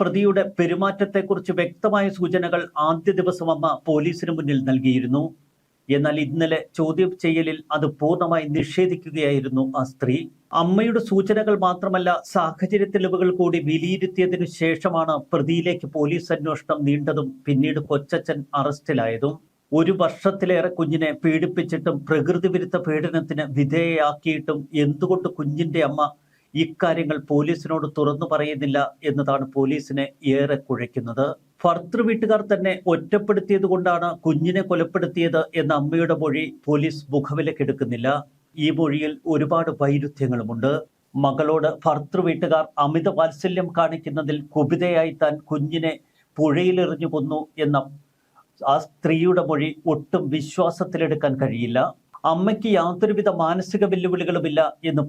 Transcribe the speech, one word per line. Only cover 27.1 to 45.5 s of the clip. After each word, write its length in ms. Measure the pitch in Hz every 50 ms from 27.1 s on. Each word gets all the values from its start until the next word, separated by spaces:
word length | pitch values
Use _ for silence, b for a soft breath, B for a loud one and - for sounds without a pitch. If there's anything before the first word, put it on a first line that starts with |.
| 156 143 135 -
പോലീസിനോട് 560 | 147 143 147 151 170 165 - 156 160 160 151 147 -
തുറന്നു 280 | 151 151 147 147 147 170 -
പറയുന്നില്ല 480 | 156 151 147 151 151 135 143 139 135 143 139 - - _ - 151
എന്നതാണ് 360 | 135 143 139 139 135 135 135 135 -
പോലീസിനെ 500 | 139 135 135 135 135 135 - 139 139 135 135 - _ -
ഏറെ 320 | 139 135 139 139 - 143 135 -
കുഴയ്ക്കുന്നത്. 600 | - 127 117 120 120 - 131 113 117 117 123 135 151 156 - _ _ _ - -
ഭർതൃ 380 | 175 170 170 170 - - 233
വീട്ടുകാർ 400 | 233 226 226 226 226 214 220 214 208 -
തന്നെ 220 | 208 180 185 190 185 190 - 180
ഒറ്റപ്പെടുത്തിയത് 760 | 170 - - - - 208 208 208 208 196 190 - 202 190 196 185
കൊണ്ടാണ് 380 | 185 185 175 180 175 170 175 175 165 - -
കുഞ്ഞിനെ 360 | 160 156 143 156 175 180 196
കൊലപ്പെടുത്തിയത് 800 | 185 190 180 165 165 165 - 190 175 170 180 175 165 165 139 160 156 - - 165
എന്ന 100 | 151 147 156
അമ്മയുടെ 420 | 147 143 147 160 165 170 165 165 143 151
മൊഴി 220 | 151 131 151 156 135 - - -
പോലീസ് 400 | 143 147 147 151 160 151 - - - 135
മുഖവിലക്കെടുക്കുന്നില്ല. 920 | 143 143 - 147 151 147 160 156 - 143 123 131 135 139 113 120 117 120 131 143 143 139 - _ _ _ _ -
ഈ 120 | 160 151 151 135
മൊഴിയിൽ 340 | 151 165 151 139 151 151 151 151 135 - 165 160
ഒരുപാട് 380 | 143 151 143 170 165 165 165 156 -
വൈരുദ്ധ്യങ്ങളുമുണ്ട്. 880 | 147 139 143 143 143 143 - - 135 123 123 117 110 110 117 117 110 135 147 156 - - _ _ _ _ -
മകളോട് 540 | 135 143 139 131 139 156 151 156 160 151 156 - - -
ഭർതൃ 360 | 165 151 147 147 - - 185
വീട്ടുകാർ 440 | 180 175 165 165 175 160 160 156 156 - - - 147
അമിത 240 | 143 156 165 151 -
വാത്സല്യം 580 | 139 143 160 160 160 - - 185 180 180 180 170 -
കാണിക്കുന്നതിൽ 600 | 170 170 160 160 160 - 160 143 156 151 139 147 147 143 - -
കുപിതയായി 580 | 156 147 127 170 156 175 175 175 165 160 160 151 - 160
താൻ 120 | 147 147 147 -
കുഞ്ഞിനെ 440 | -